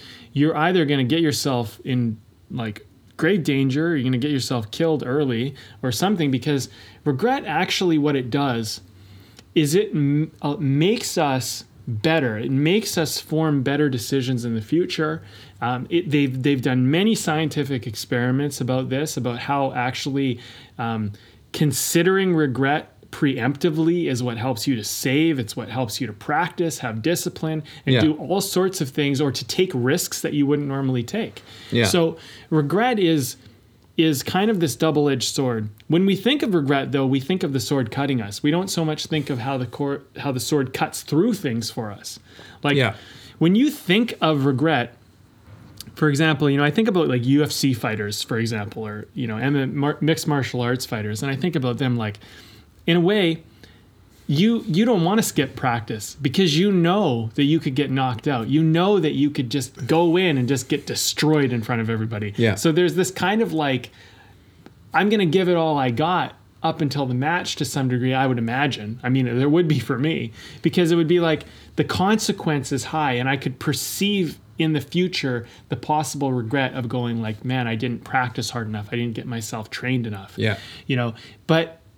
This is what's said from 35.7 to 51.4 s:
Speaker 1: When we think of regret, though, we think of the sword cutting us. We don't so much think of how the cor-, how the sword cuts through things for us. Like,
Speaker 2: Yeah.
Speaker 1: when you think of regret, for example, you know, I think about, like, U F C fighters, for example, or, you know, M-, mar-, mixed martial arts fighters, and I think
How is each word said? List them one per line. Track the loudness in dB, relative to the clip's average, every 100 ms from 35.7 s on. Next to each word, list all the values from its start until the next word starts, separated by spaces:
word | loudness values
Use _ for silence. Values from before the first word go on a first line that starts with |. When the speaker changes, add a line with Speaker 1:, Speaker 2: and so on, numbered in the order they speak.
| -10 0
Speaker 1:
When | 2 4
we |
think | 2 0 0
of | 2
regret, | 0 2 0 2
though, | 0
we | 2 0
think | 0 -2
of | 0
the | -2
sword | 0 0 0
cutting | -2 -2 -2
us. | -4 -2
We | 0
don't | 2 0
so | -2
much | -2 -2 -2
think | -2 -2
of | -4
how | -2 -4
the | -4
cor-, | -4 -4 -4 -10 -8
how | -4
the | -4
sword | 0 0 0
cuts | 0 -2 -4
through | -2 2 2
things | 0 -2 -4 -4
for | -8 -8
us. | -10 -14 -16 -20 -20 -20 -4
Like, | 2 4
Speaker 2:
Yeah. | 2 0 -14 -20 -14 0
Speaker 1:
when | 4 4
you | 2
think | 0 2 2 2 0
of | 0 2
regret, | 2 2 2 2 0 -8 -20 _ -20 _ -20 -20 -20 -20 -16 -2
for | 0
example, | 4 2 4 2
you | 2
know, |
I | 2
think | 2 2
about, | 2 2
like, | 0 4
U | 4
F | 2
C | 0 0
fighters, | 0 -2 -4 -6 -6
for | -4 -4
example, | -2 -4 -8 -8 -10
or, | -10 -12
you | -8 -6
know, | -2
M-, | 0 0 -2 -2
mar-, | -2 0
mixed | 0 0 2
martial | 0 0 -2
arts | -2 -2 -4
fighters, | -6 -4 -4
and | -4
I |
think | -2